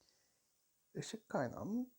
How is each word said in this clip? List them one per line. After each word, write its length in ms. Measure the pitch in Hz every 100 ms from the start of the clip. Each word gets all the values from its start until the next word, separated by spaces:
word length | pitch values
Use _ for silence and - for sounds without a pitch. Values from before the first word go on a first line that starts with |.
| _ _ _ _ _ _ _ _ _ -
ışık 320 | - 226 -
kaynağının 640 | 185 123 - 151 233 247